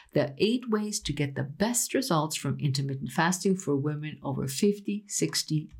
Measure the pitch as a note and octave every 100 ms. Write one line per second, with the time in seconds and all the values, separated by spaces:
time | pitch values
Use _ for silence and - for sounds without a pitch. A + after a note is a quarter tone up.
0 | - D3 C3+ C3+ G#3 B3 B3+ G#3+ G#3 G#3
1 | - C#3+ C#3+ C3+ C3+ - G#3+ A#3+ - C4+
2 | C4 D#3+ D#3 - C#3+ C3+ C#3+ C3+ C#3 C3+
3 | C#3+ - E3 F#3 G3 F#3+ - C#3 D3+ D3
4 | D3+ C#3+ C#3 C3+ C3+ - G3+ G3+ - G#3
5 | - - D#3+ - - D#3 D3+